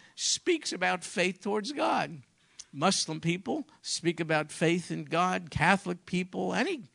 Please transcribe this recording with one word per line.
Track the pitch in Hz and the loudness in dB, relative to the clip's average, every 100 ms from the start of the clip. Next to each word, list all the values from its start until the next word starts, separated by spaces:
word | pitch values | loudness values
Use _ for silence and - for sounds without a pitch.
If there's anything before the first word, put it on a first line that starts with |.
| - - | -18 -4
speaks | - - - 330 - | -2 0 0 0 -2
about | 180 180 180 | 0 0 0
faith | - 208 180 190 | -2 0 0 0
towards | 208 214 214 | -2 -2 -2
God. | 294 320 254 147 156 - _ _ - - | -2 0 2 -2 -6 -18 _ _ -20 -14
Muslim | 139 175 190 - 156 | 0 2 2 0 -2
people | 165 180 214 311 - - | -2 -2 -2 -4 -6 -12
speak | - - 160 170 | -8 -2 -2 0
about | 165 156 151 | 0 0 0
faith | - 165 175 - | 0 2 2 -2
in | 165 147 | -8 -2
God. | 165 185 185 170 | 0 2 0 -2
Catholic | - 160 196 180 175 - | 2 6 6 2 -6 -2
people, | 175 185 180 190 | -2 -2 -2 0
any, | 180 294 320 - | 0 0 -4 -10